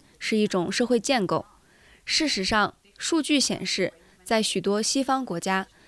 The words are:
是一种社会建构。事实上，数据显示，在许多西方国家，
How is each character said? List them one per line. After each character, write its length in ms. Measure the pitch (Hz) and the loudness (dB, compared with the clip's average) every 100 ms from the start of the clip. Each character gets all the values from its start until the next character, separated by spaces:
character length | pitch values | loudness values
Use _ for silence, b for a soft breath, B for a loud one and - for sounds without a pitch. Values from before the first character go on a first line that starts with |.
| b b | b b
是 180 | - 220 | -2 2
一 100 | 208 | 2
种 240 | 190 170 | 0 -2
社 160 | - 240 | 0 2
会 140 | 240 | 2
建 260 | - 262 180 | 2 0 2
构。 180 | 160 - b b b b b | -2 -4 b b b b b
事 240 | b - - | b 0 0
实 160 | 208 | -2
上， 300 | 190 220 202 - _ - | 0 2 0 -2 _ -10
数 220 | - 330 | -2 0
据 180 | 285 294 | 2 2
显 240 | - 208 | 2 -2
示， 280 | 185 - 185 - b b | -4 -2 -2 -4 b b
在 180 | - 226 | -2 0
许 180 | 214 190 | 0 -2
多 200 | 196 208 | 0 0
西 240 | 220 277 | 0 0
方 200 | 262 269 | 0 -2
国 140 | 254 170 | -2 -6
家， 300 | 190 190 190 b | -2 -2 -4 b